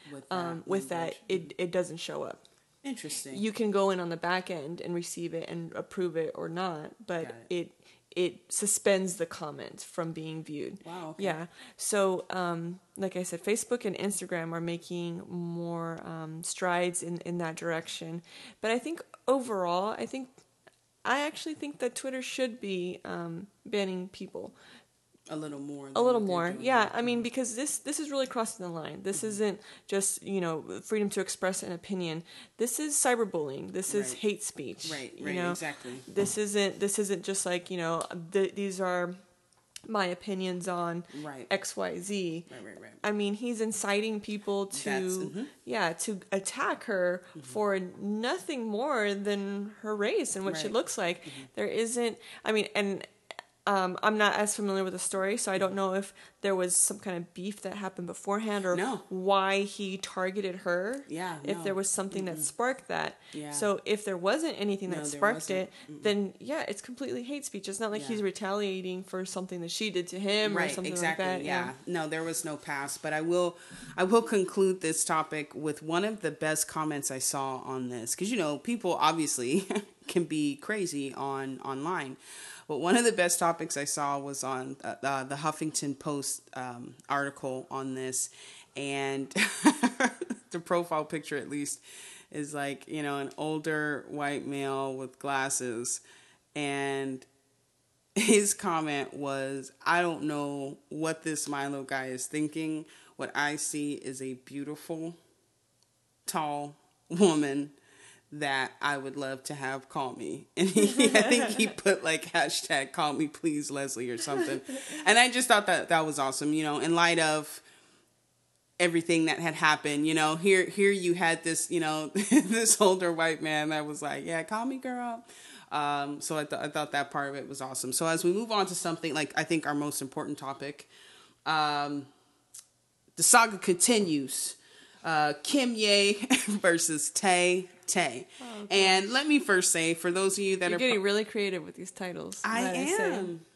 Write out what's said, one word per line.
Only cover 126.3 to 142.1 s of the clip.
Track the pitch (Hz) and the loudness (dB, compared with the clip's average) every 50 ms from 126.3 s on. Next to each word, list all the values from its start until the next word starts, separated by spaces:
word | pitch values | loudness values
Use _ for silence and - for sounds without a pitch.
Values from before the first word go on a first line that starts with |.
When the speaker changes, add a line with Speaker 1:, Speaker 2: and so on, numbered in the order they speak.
| 160 | -2
Speaker 1:
I | 151 147 | -2 -2
th-, | 143 156 - | -2 -2 -4
I | - 151 | -4 -2
thought | 147 156 147 - | -2 -2 -2 0
that | - 143 139 139 | 0 -2 -2 0
part | - 147 143 139 | -2 -4 -2 -4
of | 139 | -4
it | 139 - | -8 -8
was | - 139 131 | -10 -10 -8
awesome. | 131 131 131 - - 127 127 | -8 -6 -6 -6 -4 -2 0
So | - 165 | 0 2
as | 160 165 165 170 | 2 2 4 4
we | 175 180 | 4 2
move | 208 233 220 | 2 2 2
on | 220 202 190 | 2 2 2
to | 190 180 | 2 0
something, | - - 170 160 165 - 165 135 | -2 -2 -2 -2 -2 -2 -2 0
like, | 156 170 - - | -2 -2 0 0
I | 156 156 | -2 0
think | - 170 160 - | 2 2 2 2
our | 143 147 | 0 0
most | 147 147 147 135 - | 0 0 -2 -2 -4
important | 139 131 - 151 147 147 147 | -6 -6 -6 -6 -6 -6 -6
topic, | - 139 135 139 - 139 143 147 - - - - - - - - - - - _ _ - | -6 -8 -8 -8 -8 -8 -10 -10 -12 -18 -20 -20 -20 -20 -20 -20 -20 -20 -20 _ _ -2
um, | 139 156 156 151 151 147 147 147 143 147 143 131 127 - _ _ _ _ _ _ _ - - - _ _ _ _ _ _ _ _ _ _ | 0 2 4 4 2 2 0 0 0 -2 -4 -6 -10 -16 _ _ _ _ _ _ _ -20 -20 -20 _ _ _ _ _ _ _ _ _ _
the | - 165 | 4 6
saga | - - 240 226 226 208 | 8 10 10 8 6 2
continues. | 180 - 202 180 180 - - 240 214 202 170 151 143 135 127 - - - - - - - - - - - - - - - | 0 2 2 4 6 6 6 6 6 4 4 2 0 0 -2 -4 -4 -4 -4 -6 -10 -16 -20 -20 -20 -20 -20 -16 -8 -2
Uh, | 165 160 151 151 147 147 - - | 0 4 4 4 4 2 -2 0
Kim | - - 285 254 247 233 | 2 4 4 4 4 2
Ye | 220 214 208 202 202 202 202 208 | 4 4 6 8 8 8 6 4
<laughs> | 202 220 - 254 262 - | 2 2 4 4 4 4
versus | - 202 202 - 180 170 170 - - 156 151 - - | 2 0 4 6 6 6 6 4 2 0 0 -2 -2
Tay | - - - 190 180 180 180 180 180 185 185 - - - - | 0 2 4 6 6 8 6 6 4 2 0 -4 -12 -8 -4
Tay. | - - 190 170 139 117 127 - - - - | 0 2 2 2 2 0 -6 -10 -12 -14 -16
Speaker 2:
Oh, | 254 240 226 208 208 196 | -14 -12 -12 -10 -2 2
Speaker 1:
And | 180 196 190 190 185 190 196 | 4 6 8 8 8 6 4
Speaker 2:
gosh. | 208 240 | 4 2
Speaker 1:
let | 269 294 | 2 6
me | 302 294 285 | 6 6 6
first | - - 196 185 185 - | 6 6 6 6 6 6
say, | - 170 160 165 165 | 4 4 4 4 2
for | 165 - 180 | 2 0 0
those | 175 190 196 190 190 | 2 2 2 2 2
of | 196 202 | 2 2
you | 190 190 | 0 2
that | 185 180 175 | 2 2 2
Speaker 2:
You're | 175 | 2
Speaker 1:
are | 175 | 2
Speaker 2:
getting | 254 254 226 | 4 4 4
Speaker 1:
pro- | 202 190 | 4 4
Speaker 2:
really | 202 202 214 214 | 2 2 2 0
creative | - - 220 202 196 185 170 156 | 0 -2 -2 0 0 -2 -4 -6
with | 175 - | -8 -12
these | - 180 190 | -12 -12 -12
titles, | - - 190 180 | -10 -8 -8 -6